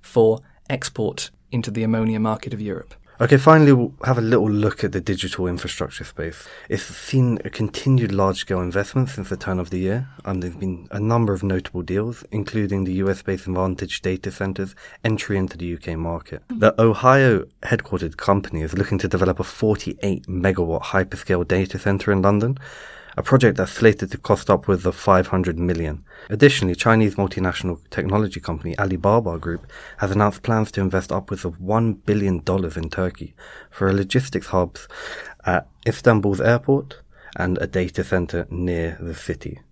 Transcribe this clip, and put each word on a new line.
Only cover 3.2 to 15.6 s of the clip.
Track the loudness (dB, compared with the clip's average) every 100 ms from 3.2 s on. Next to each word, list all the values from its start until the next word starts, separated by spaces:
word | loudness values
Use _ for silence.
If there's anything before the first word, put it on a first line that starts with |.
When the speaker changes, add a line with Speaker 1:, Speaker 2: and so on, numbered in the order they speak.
Speaker 2:
Okay, | 6 6
finally, | 10 8 10
we'll | 6 4 -4
have | -2 0
a |
little | 2 2 4
look | 2 0 0
at | -4
the | -2
digital | -2 -4 -4 -4 -4
infrastructure | -4 -8 -6 -8 -8
space. | -14 -8 -10 -10 -18 -20 -8
It's | -8
seen | -6 -12 -2 2 2 0
a | -4
continued | -4 -4 -2 2 4 4
large-scale | 2 2 0 -2 -2
investment | -2 -2 -2 -2 -2
since | -4 -8
the | -8
turn | -4 -4
of | -4
the | -4
year, | -2 -2 -4 -10
and | -6 -6
there's | -6
been | -6 -8 -8 -8
a | -4
number | 0 2 2
of | 0
notable | 0 -2 -4 -8
deals, | -4 -2 -2 -8 -8
including | -6 -4 -2 -2 -2
the | -2
U | 0 0
S-based | -2 -4 -6 -4
Vantage | -2 -2 -2 -6 -6
Data | -4 -4 -6
Centers' | -6 -6 -4 -8 -10 -20 -6
entry | -2 -2 -2 -2
into | -2
the | -4